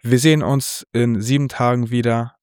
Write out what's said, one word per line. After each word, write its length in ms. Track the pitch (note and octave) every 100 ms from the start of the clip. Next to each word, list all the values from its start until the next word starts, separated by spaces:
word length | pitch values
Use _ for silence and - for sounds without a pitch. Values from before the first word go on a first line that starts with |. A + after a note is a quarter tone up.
Wir 200 | A#2 B2
sehen 240 | D3 D3+
uns 420 | G#2 C#3 - - -
in 280 | A#2 A#2+ A#2
sieben 280 | G#2+ C#3 C#3
Tagen 420 | - B2 B2 A#2
wieder. 460 | A#2+ A#2+ A#2 A#2 _